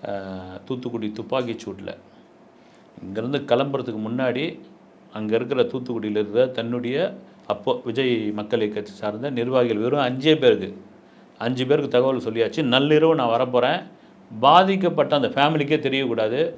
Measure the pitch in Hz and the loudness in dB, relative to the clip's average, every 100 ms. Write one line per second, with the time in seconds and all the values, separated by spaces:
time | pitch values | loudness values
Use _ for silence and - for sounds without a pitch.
0 | 110 101 98 92 92 95 - 127 123 113 | -8 -8 -8 -12 -12 -16 -10 -8 -6 -6
1 | 107 107 107 131 120 107 - 98 95 - | -6 -8 -4 -4 -4 -8 -10 -12 -14 -14
2 | - - _ _ - _ _ - _ - | -20 -20 _ _ -20 _ _ -20 _ -18
3 | 87 101 117 143 143 120 139 135 123 107 | -10 -8 -4 -4 0 0 2 -4 -6 -6
4 | 107 123 131 123 160 - - - - - | -6 -2 -2 -2 -6 -10 -20 -20 -20 -20
5 | - 110 110 113 120 127 120 131 - 117 | -16 -10 -2 -2 0 0 0 -2 -6 -6
6 | 107 104 104 107 127 - 117 123 123 135 | -2 -2 0 0 0 0 -4 -4 -4 -4
7 | 185 - - - - - - 123 120 117 | -4 -6 -20 -20 -6 -4 -2 -2 -2 -2
8 | 131 117 107 104 107 117 104 107 104 - | 0 0 -2 -6 -4 -2 -2 -4 -8 -8
9 | 107 107 139 123 120 131 123 107 117 147 | -6 -4 -6 -4 0 2 2 0 0 0
10 | 127 127 147 156 127 104 92 - - - | 0 0 2 4 6 4 0 -10 -20 -20
11 | - - - _ 113 127 131 151 139 123 | -20 -20 -20 _ -4 -2 2 0 2 2
12 | 131 131 113 113 113 131 139 127 143 151 | 2 0 -4 -2 -2 0 2 2 4 4
13 | 160 156 120 113 127 123 123 175 - - | 4 4 2 2 2 2 2 0 -6 -20
14 | - - - 107 131 170 190 190 185 156 | -20 -20 -16 2 8 8 8 2 0 2
15 | 143 147 123 - 143 156 139 156 139 135 | 2 2 0 2 2 2 2 0 0 -2
16 | 131 113 110 127 170 | -2 0 0 0 -2